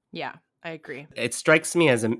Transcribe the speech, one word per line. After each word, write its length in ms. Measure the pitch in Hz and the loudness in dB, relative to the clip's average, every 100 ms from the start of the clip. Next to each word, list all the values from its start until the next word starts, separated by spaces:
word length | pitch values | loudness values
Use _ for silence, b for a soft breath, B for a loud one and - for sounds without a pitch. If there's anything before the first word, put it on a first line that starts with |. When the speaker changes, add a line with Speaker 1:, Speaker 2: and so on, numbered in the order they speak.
| _ | _
Speaker 1:
Yeah, 240 | 175 139 - _ _ | -12 -12 -12 _ _
I 80 | 165 | -14
agree. 360 | 160 - 131 147 - | -14 -14 -16 -14 -6
Speaker 2:
It 180 | 120 | -6
strikes 420 | - - 160 160 175 | -4 2 2 2 2
me 140 | 156 | 4
as 140 | 120 | 4
a, 60 | 113 | 2